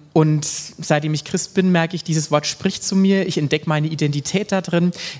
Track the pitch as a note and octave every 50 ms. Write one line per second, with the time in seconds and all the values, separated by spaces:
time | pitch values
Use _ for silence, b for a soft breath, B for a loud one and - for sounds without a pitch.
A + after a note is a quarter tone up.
0 | - _ - E3 D#3 D3+ D3+ D3 D3 - - - - - - - D#3 - D#3 D3
1 | D3+ D#3 D#3 C#3+ - - - F3+ - - - F#3+ F#3 F#3 F3+ E3+ E3 E3 F#3 D#3
2 | - - D#3 D#3+ D3+ - D3+ D3 D3 - - - - F#3+ - - - - G3 F#3+
3 | F#3+ F#3+ G3 G3 F#3 F#3+ - E3 D3+ C3+ D#3 D#3 - E3 D#3 D3+ D3+ D#3 D#3+ C#3+
4 | D#3 D3 C#3+ D3 C#3+ - - F#3+ G#3 - G3 F#3+ F3+ - E3+ E3+ F3 F3+ F3 B
5 | B B B